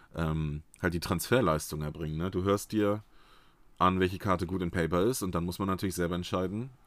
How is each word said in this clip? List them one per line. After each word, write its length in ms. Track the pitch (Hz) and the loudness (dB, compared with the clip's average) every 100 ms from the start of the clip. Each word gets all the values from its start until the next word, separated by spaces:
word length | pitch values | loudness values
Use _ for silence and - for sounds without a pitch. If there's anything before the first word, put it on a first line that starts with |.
| - - | -12 -4
ähm, 480 | 80 78 76 76 - - | -2 0 -2 -4 -10 -4
halt 120 | 90 | -2
die 60 | 85 | -2
Transferleistung 840 | - 87 - 123 92 78 - 78 | -2 -2 2 2 4 0 -2 -6
erbringen, 360 | 76 80 78 78 | -6 -6 -6 -4
ne? 140 | 92 | -2
Du 120 | 92 | -2
hörst 280 | 95 101 - | 2 0 0
dir 320 | 107 104 107 - - - - - _ - - | 0 2 0 -6 -20 -20 -20 -20 _ -14 2
an, 220 | 92 92 | 2 4
welche 180 | 92 95 | 2 0
Karte 300 | 101 90 87 | 0 0 0
gut 160 | 92 | -2
in 80 | 87 | -2
Paper 320 | 90 80 87 | 0 2 4
ist 180 | 107 131 | 2 2
und 140 | 95 87 | -2 -2
dann 80 | |
muss 160 | 87 90 | -2 -2
man 80 | 98 | -2
natürlich 260 | 92 98 | 0 -2
selber 220 | 87 85 87 | 0 -2 -2
entscheiden, 560 | 90 92 92 104 131 - | -2 -2 -2 -4 -8 -14